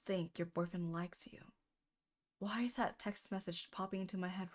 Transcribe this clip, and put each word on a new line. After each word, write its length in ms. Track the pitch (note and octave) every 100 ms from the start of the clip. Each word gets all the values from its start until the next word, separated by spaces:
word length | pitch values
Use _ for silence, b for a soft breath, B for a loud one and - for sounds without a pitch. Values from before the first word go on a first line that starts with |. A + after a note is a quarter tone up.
| -
think 320 | F#3+ E3 -
your 80 | E3+
boyfriend 480 | E3+ E3+ F3+ E3+
likes 340 | E3 F3 - -
you? 80 | - - - _ _ _ _ _ _ _ -
Why 220 | G3+ A3
is 140 | A#3+ B3
that 240 | A#3 -
text 320 | G#3 G3+ -
message 380 | F#3+ F#3+ E3+ -
popping 300 | - F#3+ F#3+
into 160 | F#3+ F#3+
my 100 | F3+
head 220 | F#3 F3+